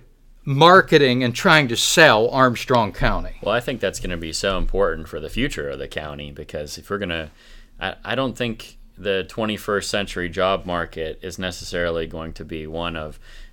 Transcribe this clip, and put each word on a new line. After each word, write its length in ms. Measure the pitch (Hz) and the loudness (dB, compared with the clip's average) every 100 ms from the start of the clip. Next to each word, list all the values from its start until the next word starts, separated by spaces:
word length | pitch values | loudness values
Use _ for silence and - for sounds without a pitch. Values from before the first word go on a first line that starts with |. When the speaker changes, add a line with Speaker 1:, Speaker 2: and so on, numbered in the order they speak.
| - _ - - | -20 _ -20 -12
Speaker 1:
marketing 760 | 143 139 170 185 - 156 131 123 | -2 6 8 8 8 6 6 4
and 120 | 123 | 0
trying 340 | 120 190 156 131 | 2 4 6 4
to 80 | 113 | 0
sell 520 | - - 151 110 120 | 2 8 8 8 4
Armstrong 600 | 131 127 113 - 120 104 | 4 2 2 2 2 2
County. 440 | - 120 92 82 - | 0 0 0 -6 -6
Speaker 2:
Well, 120 | - | -2
I 60 | 117 | -2
think 200 | 147 117 | -2 -4
that's 200 | 95 - | -4 -4
gonna 160 | 92 85 | -6 -6
be 160 | 80 | -6
so 240 | - 98 92 | -2 -2 0
important 500 | 85 92 95 80 78 | 0 2 0 -2 -8
for 120 | 80 | -10
the 80 | 76 | -6
future 400 | 107 143 - 71 | -4 -4 -4 -8
of 100 | 67 | -8
the 100 | 69 | -8
county, 420 | - 76 73 73 | -8 -10 -10 -12
because 460 | 73 76 78 73 80 | -14 -12 -10 -10 -12
if 120 | - | -8
we're 80 | 101 | -6
gonna, 320 | 92 82 78 - - - - - | -4 -6 -8 -14 -20 -20 -20 -10
I, 160 | 92 - | -10 -8
I 100 | - | -6
don't 220 | 120 131 110 | -4 -4 -4
think 420 | 120 110 - - - - | -6 -6 -14 -20 -20 -8
the 280 | 98 95 90 | -4 -4 -4
twenty-first 600 | - 110 104 - 101 - | -6 -4 -4 -2 -2 -2
century 380 | 104 98 95 87 | -4 -4 -6 -6
job 380 | 95 92 95 90 | 0 0 0 -2
market 520 | 87 82 80 80 - | -4 -4 -6 -8 -8
is 160 | 92 90 | -12 -8
necessarily 680 | 92 87 - 90 87 82 80 | -8 -8 -8 -4 -2 -2 -6
going 260 | 82 80 | -8 -10
to 100 | 80 | -12
be 220 | 78 80 78 | -12 -10 -8
one 300 | 82 85 82 | -6 -6 -6
of 220 | 76 - - - - | -10 -12 -20 -20 -20